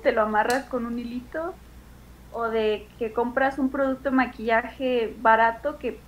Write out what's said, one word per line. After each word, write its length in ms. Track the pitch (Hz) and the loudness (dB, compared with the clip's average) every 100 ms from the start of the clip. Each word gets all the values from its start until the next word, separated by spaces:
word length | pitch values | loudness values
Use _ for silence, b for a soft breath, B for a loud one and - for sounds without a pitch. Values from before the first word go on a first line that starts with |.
te 100 | 285 | 2
lo 100 | 226 | 2
amarras 440 | 214 214 220 254 269 | 2 2 2 0 -2
con 200 | 247 233 | -6 -4
un 120 | 233 | -6
hilito, 600 | 240 247 247 320 339 370 - - - - - - - | -6 -8 -8 -6 -6 -10 -18 -20 -20 -20 -20 -20 -14
o 180 | 226 226 | -6 -2
de 400 | 226 214 208 - - | 0 0 0 -6 -8
que 140 | 226 | -4
compras 460 | 233 240 254 269 277 | 0 0 2 0 2
un 120 | 262 | 0
producto 400 | 277 269 262 277 | 0 0 0 0
de 60 | 262 | 2
maquillaje 1000 | 240 - 220 226 240 - 262 247 220 - | 0 -2 0 0 0 -4 -2 0 -2 0
barato 600 | 226 220 226 226 285 294 | 4 6 4 0 -6 -6
que 260 | 156 - | -8 -8